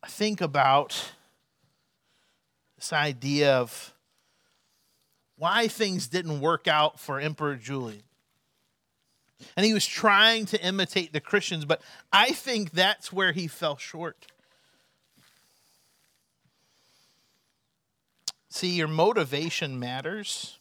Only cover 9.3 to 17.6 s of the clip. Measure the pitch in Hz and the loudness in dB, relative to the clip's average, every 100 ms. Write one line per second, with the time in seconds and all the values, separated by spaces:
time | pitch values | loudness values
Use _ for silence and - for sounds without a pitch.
9.3 | _ - - 214 214 - - 214 202 220 | _ -10 2 4 4 0 2 4 8 6
10.3 | 226 208 220 175 196 180 196 165 151 - | 4 0 -2 -2 -2 0 -2 -2 -8 -2
11.3 | 202 - 170 147 160 - - _ 190 247 | -2 -2 -6 -2 -2 -2 -20 _ 4 4
12.3 | - 269 233 185 165 190 208 - 190 185 | 0 -4 -4 -2 0 0 0 -6 -2 -2
13.3 | 165 165 - 160 139 - 160 165 - - | -2 -8 -6 -6 -6 -12 -12 -12 -12 -20
14.3 | _ _ _ _ _ _ _ _ _ _ | _ _ _ _ _ _ _ _ _ _
15.3 | _ _ _ _ _ _ _ _ _ _ | _ _ _ _ _ _ _ _ _ _
16.3 | _ _ _ _ _ _ _ _ _ _ | _ _ _ _ _ _ _ _ _ _
17.3 | _ _ _ | _ _ _